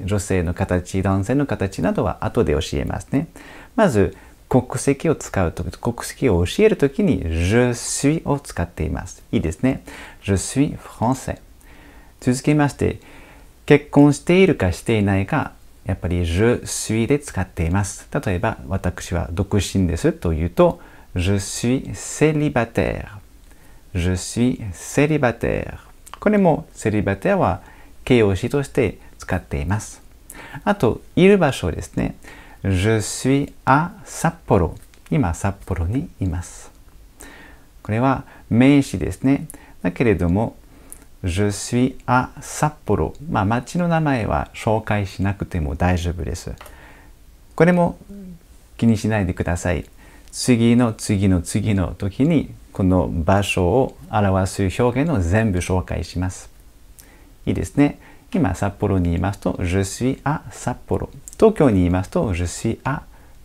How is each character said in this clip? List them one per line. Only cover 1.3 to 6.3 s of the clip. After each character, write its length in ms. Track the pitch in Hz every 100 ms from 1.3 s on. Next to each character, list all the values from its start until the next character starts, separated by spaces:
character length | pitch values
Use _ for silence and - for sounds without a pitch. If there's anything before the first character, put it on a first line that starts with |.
| 135
の 100 | 143
形 360 | 104 98 -
な 120 | 170
ど 100 | 202
は 140 | 110 -
後 220 | 92 -
で 100 | 82
教 60 | 73 -
え 120 | 69 -
ま 140 | -
す 80 | -
ね。 160 | 135 165 - - - - -
ま 120 | 208
ず、 260 | 110 85 - - - -
国 160 | 127 - 123
籍 320 | - 139 170
を 60 | 135
使 300 | - - 85
う 60 |
と 120 | -
き、 140 | 85 -
国 180 | 117 117
籍 260 | - -
を 140 | 135